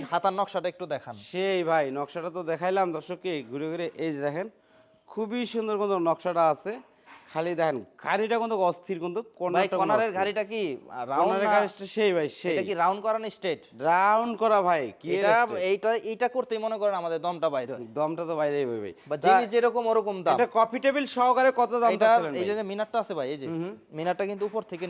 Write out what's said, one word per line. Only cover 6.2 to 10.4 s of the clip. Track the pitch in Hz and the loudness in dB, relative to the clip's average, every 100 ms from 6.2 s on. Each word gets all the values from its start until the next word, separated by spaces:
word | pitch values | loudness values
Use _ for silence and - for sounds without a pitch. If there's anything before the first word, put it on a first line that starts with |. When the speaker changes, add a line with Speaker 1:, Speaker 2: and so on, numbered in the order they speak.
| 180 170 160 | -2 2 2
Speaker 2:
আছে। | 147 196 247 - _ - - - | 2 -4 -10 -14 _ -20 -20 -10
খালি | 156 170 165 | -4 -2 0
দেখেন, | 160 131 - _ | 0 -2 -8 _
গাড়িটা | 139 196 220 233 | -2 0 0 0
কিন্তু | 226 214 180 | 0 0 0
অস্থির | 170 - 175 | -2 -6 -6
কিন্তু, | 175 180 | -6 -6
Speaker 1:
ভাই, | 233 - | -8 -6
Speaker 2:
কর্নারটা | 175 170 | -2 0
কিন্তু | 190 185 | 2 0
Speaker 1:
কর্নারের | 190 214 | 2 2
Speaker 2:
অস্থির। | 226 185 | 2 0
Speaker 1:
গাড়িটা | 202 202 | -2 -2